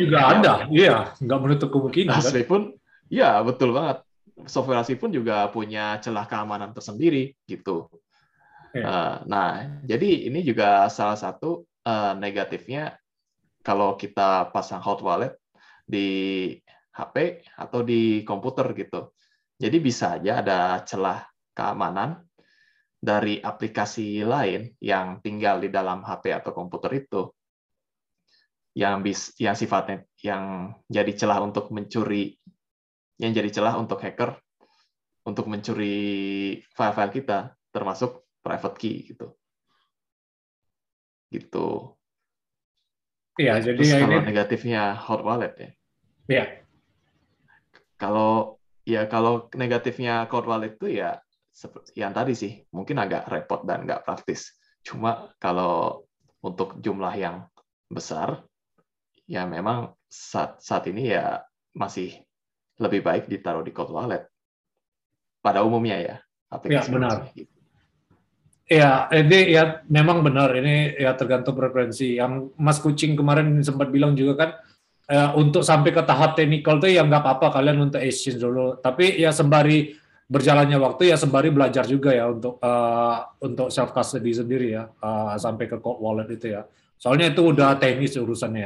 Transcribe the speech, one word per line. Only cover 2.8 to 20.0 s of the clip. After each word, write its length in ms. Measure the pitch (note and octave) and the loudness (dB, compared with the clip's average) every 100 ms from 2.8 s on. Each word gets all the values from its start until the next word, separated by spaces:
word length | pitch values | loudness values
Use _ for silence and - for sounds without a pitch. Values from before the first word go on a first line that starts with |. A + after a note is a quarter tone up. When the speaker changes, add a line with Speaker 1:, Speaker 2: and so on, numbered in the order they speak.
| _ _ _ | _ _ _
Speaker 2:
iya, 300 | A#2+ E3 G#2+ A#2 | 2 4 4 0
betul 240 | B2 B2+ | 0 0
banget. 320 | B2+ D#3+ - - _ _ - - | 2 -2 -6 -12 _ _ -20 -8
Software 320 | - C3 B2 | -6 -2 -2
asli 160 | A#2 B2 | -2 -4
pun 160 | A#3 | -4
juga 320 | D3+ A2+ G#2 G2+ | -2 -2 0 -2
punya 480 | A2+ G#2 G#2+ G#2+ G#2+ | -4 -8 -6 -6 -6
celah 240 | A#2+ G#2+ G#2+ | -6 -8 -6
keamanan 480 | G#2+ G#2+ G#2 G2+ | -8 -6 -8 -10
tersendiri, 640 | G#2+ - G#2+ E3+ C#3 C3+ - - | -14 -14 -2 0 0 -4 -10 -16
gitu. 400 | F#2 - E2 - _ _ _ _ _ _ _ - | -10 -6 -6 -8 _ _ _ _ _ _ _ -12
Speaker 1:
Iya. 100 | B2+ | -8
Speaker 2:
Eh, 320 | G#2 F#2 D#2+ - - | -4 -2 -2 -6 -4
nah, 480 | G2+ F3 G2 C#3+ - C3+ | -2 -2 -4 -10 -10 -4
jadi 400 | A#2+ G3+ D#3+ - | -2 2 0 0
ini 140 | D3 | -4
juga 480 | D#3+ A2 G2+ G2+ G2+ | -2 2 4 4 2
salah 240 | - G#2 | 0 -4
satu, 560 | G#2+ F#2 - D#3 E3+ - _ A#2 | -4 -8 -8 -8 -8 -12 _ -4
eh, 280 | G#2+ G2+ G2 | -2 -2 -4
negatifnya 800 | G2+ G2 F#2+ F#2 - C#3 D#3 - _ _ _ _ _ _ | -6 -6 -6 -8 -10 -10 -10 -12 _ _ _ _ _ _
kalau 320 | - G2+ G2+ | -4 0 0
kita 560 | G2 G2+ - G2 F#2+ F2+ | -2 -6 0 2 2 0
pasang 320 | G2+ - F#2 | -4 -6 -6
hot 240 | G2+ G2 G2+ | -4 -4 -2
wallet 320 | F2 C3 - _ _ _ _ - | -2 -2 -8 _ _ _ _ -6
di 720 | G#2+ G2 F#2+ F#2+ F#2+ F2+ - _ _ _ | -2 -2 -2 -2 -2 -4 -8 _ _ _
H 100 | - - | -14 -6
P 320 | C3+ E3+ - _ - | -2 -2 -4 _ -18
atau 240 | - A#2+ A#2+ | -8 -4 0
di 400 | A#2 A2+ G#2+ G#2+ | 2 2 0 -4
komputer, 480 | G2 B2+ - B2+ | -6 -4 -4 -4
gitu. 400 | G2 F#2+ - - _ _ _ _ - | -6 -10 -10 -12 _ _ _ _ -6
Jadi 200 | A2 E3 | 0 2
bisa 400 | C#3+ - | 2 0